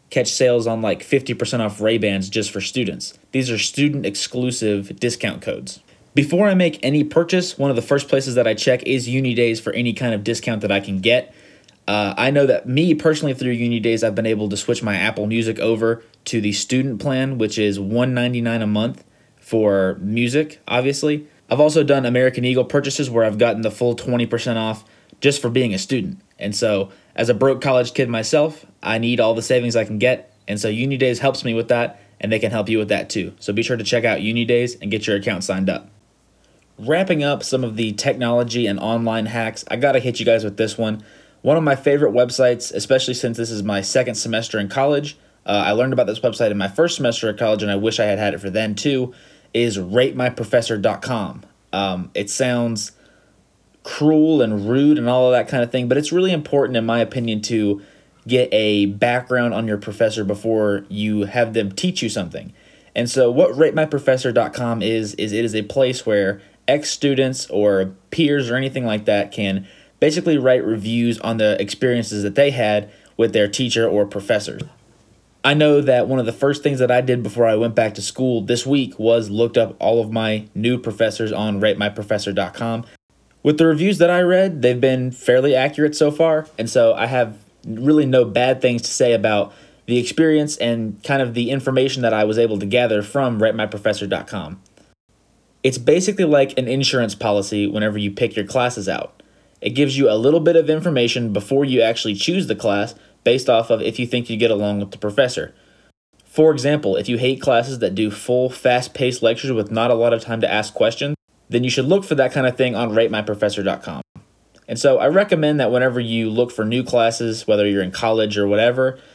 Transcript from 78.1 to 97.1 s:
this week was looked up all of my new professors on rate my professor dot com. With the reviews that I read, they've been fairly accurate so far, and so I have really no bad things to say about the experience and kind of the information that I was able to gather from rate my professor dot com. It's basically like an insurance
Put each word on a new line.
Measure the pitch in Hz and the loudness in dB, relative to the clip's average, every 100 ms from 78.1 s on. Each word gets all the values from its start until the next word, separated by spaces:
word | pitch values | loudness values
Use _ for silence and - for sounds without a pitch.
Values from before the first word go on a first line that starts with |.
| - 127 117 | -4 -2 0
this | 101 120 131 | 0 -2 2
week | 139 127 - | 0 0 0
was | 110 117 107 | 2 2 2
looked | 104 117 120 | 0 2 2
up | 107 - | 0 0
all | 101 117 | 0 2
of | 107 | 0
my | 113 110 107 107 95 | -2 -2 -2 -6 -4
new | 117 127 | -2 -2
professors | 120 101 110 107 110 | -4 0 0 0 -4
on | 101 107 101 | -2 -2 0
rate | 107 104 | 0 2
my | 104 | -2
professor | 104 101 104 101 | -4 -4 -4 -2
dot | 95 90 | -4 -4
com. | - 117 113 - - _ _ _ _ | -4 -6 -6 -8 -18 _ _ _ _
With | - 151 | 0 4
the | 165 | 4
reviews | 151 190 170 | 4 0 4
that | 170 | 4
I | 175 | 4
read, | 175 185 190 156 | 4 4 2 2
they've | 123 123 | 0 4
been | 131 131 127 | 2 2 -2
fairly | 123 - 127 143 | -2 2 2 4
accurate | 131 139 151 151 151 | 2 0 0 -2 2
so | 147 | 0
far, | 147 165 156 - - | 2 2 2 -2 -8
and | 117 | -2
so | 127 117 | 4 4
I | - 117 | 4 0
have | 131 113 107 _ _ 113 | 0 -2 -4 _ _ -12
really | 110 139 151 135 | -2 4 4 4
no | 127 | 4
bad | 110 120 127 131 | 4 2 0 2
things | 127 120 | 0 0
to | - | -4
say | - 123 | 0 2
about | 113 110 104 98 - - _ - | 2 2 0 -2 -8 -20 _ -2
the | 120 | -2
experience | 120 - 160 151 147 - | 0 0 2 2 0 -2
and | 117 117 110 107 | -2 -2 -4 -8
kind | - 139 | -4 -2
of | 123 | 0
the | 117 120 | -2 -2
information | 135 135 131 135 131 | -2 0 0 0 0
that | 117 | 0
I | 107 | 2
was | 107 110 | 2 2
able | 117 104 | 0 0
to | 101 | 0
gather | 120 120 104 | 0 2 0
from | 98 139 131 110 | -2 -2 -2 0
rate | 110 | 0
my | 110 107 | 0 -4
professor | 104 107 101 101 | -4 -4 -2 -4
dot | 95 - | -6 -6
com. | 101 78 95 _ _ _ _ _ _ _ _ _ _ | -10 -10 -14 _ _ _ _ _ _ _ _ _ _
It's | 135 131 | -2 0
basically | 120 170 185 196 | 2 2 2 0
like | 165 147 135 - | 2 4 2 0
an | 123 | -2
insurance | 135 135 131 110 | -2 0 0 -2